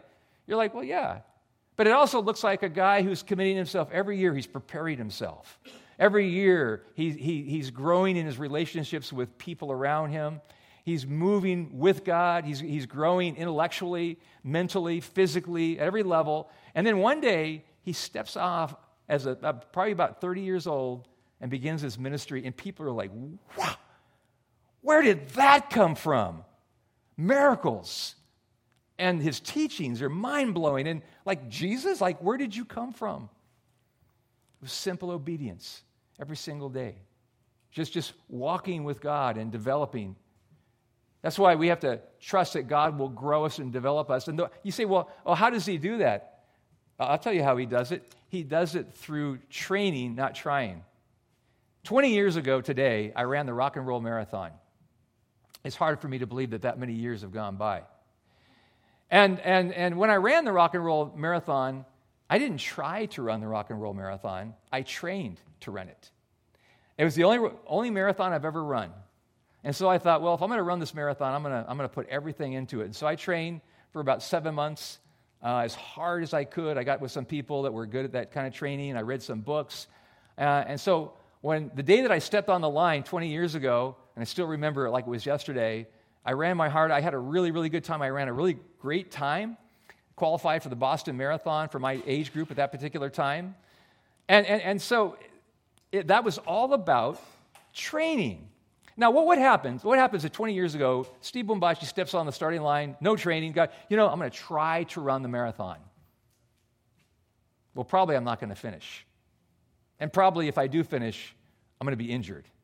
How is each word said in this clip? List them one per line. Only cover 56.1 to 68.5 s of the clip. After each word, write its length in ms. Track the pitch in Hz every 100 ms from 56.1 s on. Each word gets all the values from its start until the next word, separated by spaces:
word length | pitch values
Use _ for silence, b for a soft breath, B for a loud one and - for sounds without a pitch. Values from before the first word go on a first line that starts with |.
| 131
to 60 | 117
believe 260 | 123 131
that 100 | 110
that 160 | 123 123
many 160 | 123
years 260 | 113 120 110
have 120 | 98
gone 240 | 107 104 98
by. 260 | 107 90 - _ _ _ b b b b b b b b -
And, 300 | 185 196 185
and, 340 | - 185 180
and 260 | 175 180 175
when 120 | 220
I 60 | 202
ran 280 | 202 320
the 60 | 277
Rock 240 | 185 170
and 100 | 180
Roll 280 | 165 156 147
Marathon, 680 | 151 160 170 160 139 131 131 131 _ _ _ -
I 100 | 202
didn't 200 | 285 147
try 480 | - - 147 190 214
to 160 | -
run 180 | 117 110
the 60 | 110
Rock 240 | 107 104
and 100 | 110
Roll 140 | 107
Marathon. 580 | 98 95 98 104 92 110 110 _
I 100 | 131
trained 580 | 131 - 175 190 123 87 - -
to 100 | -
run 180 | 98 90
it. 220 | - - _ _ _ _ b b b b -
It 60 |
was 100 | 160
the 80 | 147
only, 280 | 175 240 226 - -
only 220 | 180 240
marathon 420 | 202 196 190 185
I've 120 | 160
ever 200 | 156